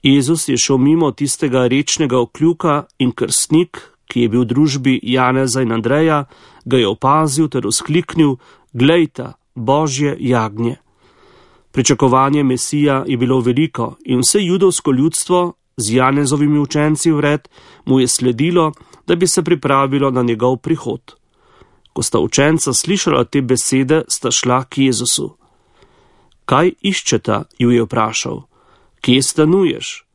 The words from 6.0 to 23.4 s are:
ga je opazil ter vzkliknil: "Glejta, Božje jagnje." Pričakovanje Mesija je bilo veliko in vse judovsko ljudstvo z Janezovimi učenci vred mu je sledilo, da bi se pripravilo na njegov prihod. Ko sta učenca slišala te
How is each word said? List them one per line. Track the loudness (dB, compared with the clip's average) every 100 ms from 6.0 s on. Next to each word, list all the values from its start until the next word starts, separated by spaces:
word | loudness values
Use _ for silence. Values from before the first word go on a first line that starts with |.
| 2 0 -4 -14 -20 -18
ga | -2 0
je | 0
opazil | 0 0 2 0 0 0
ter | -2 -4
vzkliknil: | -4 -2 -2 -2 2 2 0 _ -20 _
"Glejta, | 0 2 4 0 -4 -14 -14 _
Božje | -8 -2 0 0 -2 -4 -2
jagnje." | -2 -2 -2 -4 -6 -6 _ _ _ _ _ -20 _ _ _
Pričakovanje | -2 0 2 2 2 2 2
Mesija | 0 -2 -2 0 0 0 -2
je | -2
bilo | 0 0
veliko | 0 0 -2 -2 -8 -8
in | -4 -2
vse | 0 0
judovsko | 0 2 2 0 -2
ljudstvo | 0 0 -2 -2 0 0 -6 _ -10
z | -2
Janezovimi | 2 2 2 0 0 2 2
učenci | 0 0 0 0 0
vred | 0 0 -2 -6 -20 -20 -16
mu | 0 2
je | 2
sledilo, | 0 -2 0 0 2 0 -4 -20 -20 -4
da | 0
bi | 2
se | 0
pripravilo | 0 0 2 0 2 0 0
na | 0
njegov | 0 0 0 -2
prihod. | -4 -4 -4 -8 -12 _ _ _ _ _ -20 _ _
Ko | -8
sta | -2 0
učenca | 0 2 2 2 0
slišala | -4 -2 -2 0 0
te | 0 -2